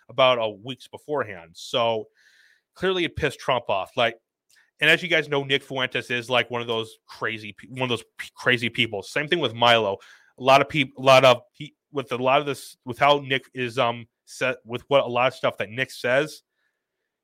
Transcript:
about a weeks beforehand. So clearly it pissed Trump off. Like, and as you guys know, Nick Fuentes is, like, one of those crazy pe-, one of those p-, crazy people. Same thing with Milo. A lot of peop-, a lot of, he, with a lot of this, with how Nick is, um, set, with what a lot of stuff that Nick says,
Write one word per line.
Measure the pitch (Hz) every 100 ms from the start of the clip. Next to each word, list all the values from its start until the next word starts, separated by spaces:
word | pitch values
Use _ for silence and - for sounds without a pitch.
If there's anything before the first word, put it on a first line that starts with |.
| -
about | 117 131 123
a | 113
weeks | 101 113 127 -
beforehand. | - - 147 107 92 82
So | 85 - 131 117 113 - _ _ _ _ _ _ -
clearly | 180 185
it | 165 -
pissed | 147 -
Trump | - 123 -
off. | 98 92 -
Like, | 117 120 _ _ _ _ _ -
and | 151
as | 160
you | 170
guys | 165 147
know, | 143
Nick | 139 139
Fuentes | - 135 127 127 -
is, | 120 113
like, | 127 120
one | 120
of | 117
those | 113 110 - -
crazy | - 113 110 104
pe-, | - -
one | 127
of | 127
those | 113 - -
p-, | - -
crazy | - 123 117
people. | 117 110 101
Same | - 143 147
thing | 175
with | 131
Milo. | 113 120 117 104 98 - - _ -
A |
lot | 127 139
of | 139
peop-, | 156 131 -
a |
lot | 131 131 131
of, | 120 -
he, | - 151 _ _
with | 143 127
a | 120
lot | 127 139
of | 143
this, | 135 - - 127
with | 117
how | 143 143
Nick | 131 135 -
is, | 131 123 117
um, | 120 120 117 _ _
set, | - 127 127
with | 110 120 -
what | 139
a | 123
lot | 120 127
of |
stuff | - 131 -
that | 101
Nick | 113 131
says, | - 123 131 156 - _ _ _ _ _ _ _ _